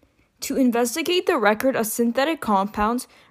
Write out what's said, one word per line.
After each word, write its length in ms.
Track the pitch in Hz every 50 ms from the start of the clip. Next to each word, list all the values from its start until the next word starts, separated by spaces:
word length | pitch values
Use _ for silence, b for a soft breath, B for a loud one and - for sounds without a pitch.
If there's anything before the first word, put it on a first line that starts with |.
| _ _ _ _ _ _ _ _
To 160 | - - 277 -
investigate 680 | 269 247 214 233 247 240 240 320 311 339 359 359 370
the 120 | - 359 269
record 400 | 214 202 214 214 - 269 240 240
of 100 | 220 220
synthetic 540 | - - 233 240 233 262 269 311 330 285
compounds, 640 | - 226 208 190 196 208 - - 208 214 240 247 - b b b b b